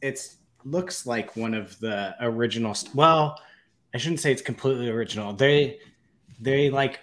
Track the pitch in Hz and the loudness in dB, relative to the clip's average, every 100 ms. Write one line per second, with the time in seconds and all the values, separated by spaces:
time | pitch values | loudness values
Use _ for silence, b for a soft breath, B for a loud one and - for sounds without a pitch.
0 | 139 135 - - _ _ 135 170 180 - | -6 -6 -10 -18 _ _ -6 -4 -4 -6
1 | 123 117 104 113 113 110 98 - 110 101 | -4 -4 -4 -6 -4 -4 -6 -8 -6 -4
2 | 98 90 120 113 117 113 113 101 - 135 | -6 -4 -4 0 -2 0 -4 -4 -4 4
3 | 160 160 147 - b b b b _ 120 | 6 6 2 -2 b b b b _ -6
4 | 143 165 147 127 - 113 135 127 120 113 | -4 0 2 2 -2 -2 -2 0 -2 -2
5 | 113 107 104 104 135 147 139 - b b | -4 -6 -6 2 6 6 4 -2 b b
6 | b _ _ - 120 139 143 135 135 - | b _ _ -8 0 2 2 2 0 -2